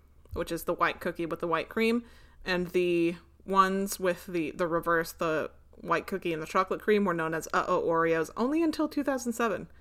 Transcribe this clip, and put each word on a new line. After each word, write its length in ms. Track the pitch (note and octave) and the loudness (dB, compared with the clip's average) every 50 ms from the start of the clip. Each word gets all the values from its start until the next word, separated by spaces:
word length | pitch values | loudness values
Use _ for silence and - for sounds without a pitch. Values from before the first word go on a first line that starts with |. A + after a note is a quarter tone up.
| - - - - - - - | -20 -20 -20 -20 -16 -8 -6
which 180 | - F3 - | -6 -4 -4
is 120 | E3+ D#3+ - | -4 -4 -2
the 100 | - E3+ | -4 0
white 260 | - E3+ D#3+ - - | 2 2 0 0 -2
cookie 260 | - F3+ E3+ - E3+ | -4 -4 -4 -4 -4
with 120 | D#3 E3+ - | -4 -4 -4
the 80 | - | -2
white 220 | F3 E3 D#3+ - - | -2 0 -2 -2 -2
cream, 340 | - A3 A3+ A3+ A#3 A#3+ A#3 - - - - - - - - | 0 2 2 4 2 2 -2 -6 -14 -20 -20 -20 -20 -10 -4
and 220 | F#3 F#3 F3+ F3+ | -2 -2 -2 -2
the 480 | E3+ - F3+ F3+ F3 F3 E3+ E3+ E3+ F3 F3 - - - - - | 0 0 2 2 2 2 2 2 0 0 -4 -10 -20 -20 -16 -6
ones 540 | - F#3+ F#3+ F#3+ F#3 F#3+ G3 G3 G3 - - | 0 2 4 4 4 2 0 -2 -2 -4 -2
with 260 | F#3+ F3+ F3 F3 - | 0 0 0 -2 -6
the, 260 | - F3 F3 D#3+ C#3+ | -4 -4 -2 -2 -2
the 160 | - - F3+ | -2 -2 -2
reverse, 440 | E3 E3 E3+ D#3 E3+ E3+ E3 E3 - - | 0 0 0 0 2 2 2 0 -2 -6
the 380 | - F3 E3 D#3 D3+ B2 - - - - - - | -4 -2 0 0 0 -2 -4 -8 -14 -20 -20 -20
white 320 | - - E3+ E3+ D#3+ - | -14 -4 -2 -2 -2 0
cookie 240 | - G#3 F#3 - F3+ D#3+ | -4 -6 -4 -4 -4 -4
and 80 | D#3 | -4
the 60 | D#3+ | -6
chocolate 340 | - - G3 F#3+ - G3 D#3+ | -2 0 0 0 0 -2 -2
cream, 220 | - - G#3+ G#3 G3+ | 2 4 4 4 4
were 80 | F#3+ E3+ | 2 2
known 200 | E3 D#3+ D#3+ D#3+ | 0 0 -2 -2
as 140 | D#3+ D3+ - - | -4 -4 -2 0
Uh-Oh 280 | F3+ - - F3+ E3+ - | 0 2 2 2 2 2
Oreos 460 | - E3 E3 E3 E3 E3 E3 D#3+ - - | 2 2 4 4 4 4 2 0 -2 -2
only 240 | - A3+ C4 D4+ D#4+ E4 | -2 -2 0 2 2 2
until 240 | D#4+ D4+ - D#4 | 2 2 0 -2
two 160 | D4 - D4 C#4 | -2 -2 -2 0
thousand 300 | D4 C4+ B3+ A#3+ A#3+ A3+ | 0 -2 0 -2 -4 -2
seven. 340 | - A#3+ A3+ F#3+ - D#3+ - - - | -2 -2 -2 -2 -4 -6 -12 -16 -20